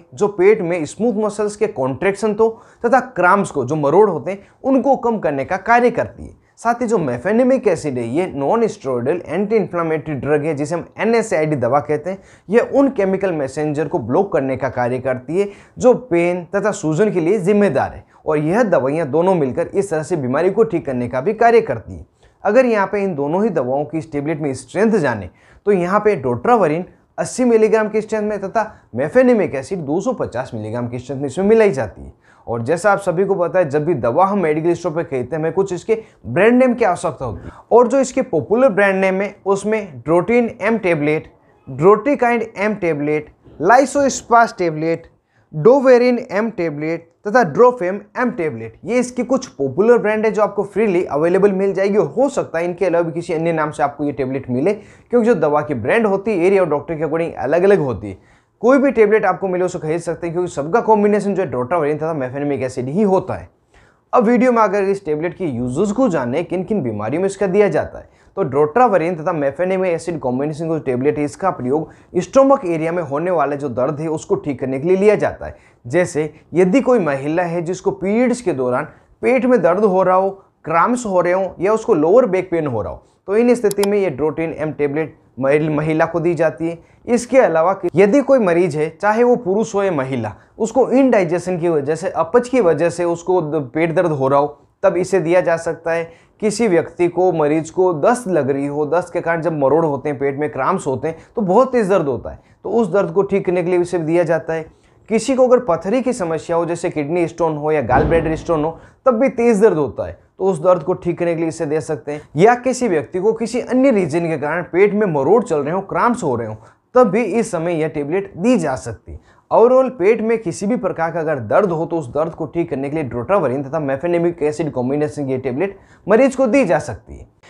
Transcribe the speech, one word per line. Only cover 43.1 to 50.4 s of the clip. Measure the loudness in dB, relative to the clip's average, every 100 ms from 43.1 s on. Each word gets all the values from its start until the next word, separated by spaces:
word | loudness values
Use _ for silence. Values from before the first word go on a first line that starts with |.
| -2 -4 _ -20 -4
लाइसोस्पास | 4 4 4 0 0 -2 2 4 4 0
टेबलेट, | -4 -2 -4 -4 -8 _ _ _ _
डोवेरिन | 2 6 6 6 6 4 0 -2
एम | -4 -4
टेबलेट | -4 -4 -4 -4 -6 -8 _ 0
तथा | 2 2
ड्रोफेम | 4 4 4 -4 -6 -8 -4
एम | -4
टेबलेट, | -2 -4 -6 -12 -12 -2
ये | -2
इसकी | -2 -4
कुछ | -2 -2 -2
पॉपुलर | -6 -2 2 4 4
ब्रांड | 4 0 0
है |
जो | 0